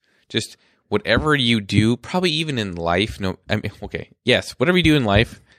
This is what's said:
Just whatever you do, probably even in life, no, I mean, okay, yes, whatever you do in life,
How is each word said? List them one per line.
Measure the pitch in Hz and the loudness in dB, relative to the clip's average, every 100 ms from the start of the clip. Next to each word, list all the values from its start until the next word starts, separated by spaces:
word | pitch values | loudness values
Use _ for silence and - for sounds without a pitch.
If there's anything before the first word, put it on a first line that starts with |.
| _ _ _ | _ _ _
Just | 117 - - _ _ - | -6 -6 -14 _ _ -6
whatever | 101 - 120 151 | -4 0 0 2
you | 143 120 117 | 2 2 0
do, | 98 101 107 120 | 2 2 2 0
probably | - 180 180 | -2 -2 0
even | 151 160 131 | -2 -4 -4
in | 101 | -6
life, | 85 82 90 107 - | -4 -2 0 0 -2
no, | 95 - - | -6 -6 -6
I | 107 | -4
mean, | 90 - | -4 -10
okay, | - 82 - _ | -12 -12 -12 _
yes, | - 110 - | 0 0 0
whatever | - 147 185 | -2 0 2
you | |
do | 160 151 | 4 2
in | 110 | 4
life, | 101 117 - _ | 2 2 -4 _